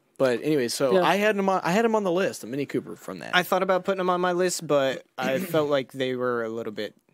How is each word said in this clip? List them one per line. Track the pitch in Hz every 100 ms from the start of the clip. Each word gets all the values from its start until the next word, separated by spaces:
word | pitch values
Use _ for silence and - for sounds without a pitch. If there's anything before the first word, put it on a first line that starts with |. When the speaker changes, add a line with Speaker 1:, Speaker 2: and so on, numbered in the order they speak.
| _ -
Speaker 1:
But | 131 117
anyway, | 151 147 117
so | - 139
Speaker 2:
Yeah. | 185
Speaker 1:
I | 156 196
had | 214 202
'em | 190
on, | 185
I | 165
had | 202
'em | 233 214
on |
the | 190
list, | 175 120 -
a | 104
Mini | 139
Cooper | 135 123 -
from | - - 92
that. | 57
Speaker 3:
I | 180
thought | 170 185
about | 190 180
putting | 190 190
'em | 180
on | 180
my | 180
list, | 175 180 - 160
but | 143 135 - -
Speaker 1:
<clears throat> | -
Speaker 3:
I | 131 135
felt | - 165 147
like | 143 123
they | 135 131
were | 127 123 120
a | 113
little | 113 113
bit | 107 104 _ _